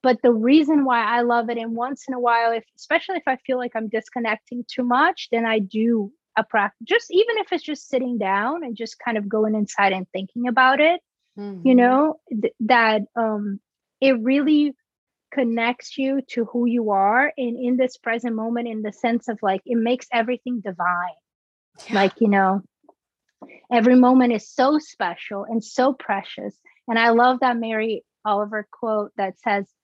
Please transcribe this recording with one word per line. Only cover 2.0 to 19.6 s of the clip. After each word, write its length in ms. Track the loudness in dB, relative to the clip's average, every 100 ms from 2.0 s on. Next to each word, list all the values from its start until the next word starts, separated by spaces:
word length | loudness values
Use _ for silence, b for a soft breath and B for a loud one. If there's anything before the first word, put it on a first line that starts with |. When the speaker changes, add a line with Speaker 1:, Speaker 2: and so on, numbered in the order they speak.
| -10
Speaker 1:
in 60 |
a 60 | -2
while, 340 | 0 2 0
if, 100 | -2 _ _
especially 400 | -4 -2 -2 -4
if 100 | -2
I 80 | -4
feel 120 | -4 -4
like 160 | -4
I'm 140 | -6 -4
disconnecting 720 | -6 -6 -6 -4 -4 _ -12 -8
too 140 | -4
much, 420 | 0 2 2 0 -4
then 140 | -2
I 140 | 0 -2
do 540 | -2 0 2 0 -2 _ _ -4
a 60 |
prac-, 280 | -2 -2 -2 _
just 240 | -2 -2 2
even 260 | 2 2 0
if 120 | -2
it's 120 | -6
just 260 | -6 -10 -4
sitting 280 | -4 -2 -2
down 460 | -2 0 -2 -4
and 140 | -8 -10
just 200 | -12 -8
kind 180 | -6 -6
of 100 | -2
going 280 | 0 0
inside 360 | 0 -2 0 0
and 160 | 0 -6
thinking 340 | -10 -10 -6 -2
about 320 | 2 4 4
it, 220 | 2 2 _ _ _
you 80 | -14
Speaker 2:
Mm-hmm. 260 | -12 -2 4
Speaker 1:
know, 440 | 6 6 4 2 -2 _
th-, 240 | -4 -4 _
that, 400 | 2 4 4 0 -2 -4
um, 420 | -2 -4 -6 -10 _ _ _ _
it 140 | 0 2
really 520 | 0 0 2 2 2 -4 _ _ _ _ _
connects 640 | -2 -2 0 -2 -4 -12 -4
you 240 | -2 -2 -4
to 160 | -6
who 200 | -4 -2
you 240 | 0 0 0
are 400 | 2 2 2 0 -2
and 180 | -6 -4
in 140 | -2 0
this 200 | -2 -4
present 380 | -6 -4 -4
moment, 320 | -6 -4 -6 -6
in 120 | -8
the 120 | -8
sense 340 | -4 -2 -2 -4
of, 100 | -4
like, 180 | -2 -4